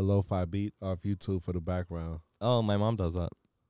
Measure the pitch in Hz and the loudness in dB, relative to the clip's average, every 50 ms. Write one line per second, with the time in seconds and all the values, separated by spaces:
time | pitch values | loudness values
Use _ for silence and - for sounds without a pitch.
0 | 98 98 101 101 98 - 101 92 90 82 92 101 101 107 - _ 98 95 92 85 | 4 4 4 4 2 2 0 -2 0 0 -2 -2 -4 -4 -6 _ -6 -6 -4 -2
1 | - 101 101 92 - - 95 90 - - 87 90 80 92 90 90 90 - 85 85 | -2 -2 -2 -2 -2 -2 -2 -2 -2 -4 -4 -4 -2 -2 -2 -2 -2 -4 -6 -6
2 | 82 82 80 80 - _ _ _ 101 120 123 117 110 104 101 101 104 110 117 98 | -6 -6 -8 -10 -12 _ _ _ 0 2 2 4 4 2 2 4 2 2 2 2
3 | 92 82 82 90 85 - - - _ _ _ _ _ | 0 0 0 -2 -4 -4 -6 -12 _ _ _ _ _